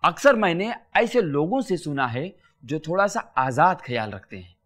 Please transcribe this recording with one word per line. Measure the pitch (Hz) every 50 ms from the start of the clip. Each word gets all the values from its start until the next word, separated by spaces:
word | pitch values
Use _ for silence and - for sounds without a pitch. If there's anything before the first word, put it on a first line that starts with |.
| -
अक्सर | 165 175 - - 277 269 220
मैंने | 214 185 165 170 196 226 - - _ _ _ 185
ऐसे | 233 233 - 247
लोगों | 214 160 139 143 151 170 214 269 247
से | - 190 170
सुना | - 156 147 139 135 123
है | 113 123 147 185 - _ _ _ _ _ -
जो | 117 143 160
थोड़ा | 156 151 170 185 196 208
सा | 202 - - - _ -
आजाद | 131 131 127 127 156 185 185 180
ख्याल | - - 123 117 110 107
रखते | 101 98 - _ - 95
हैं। | 90 87 90 _ _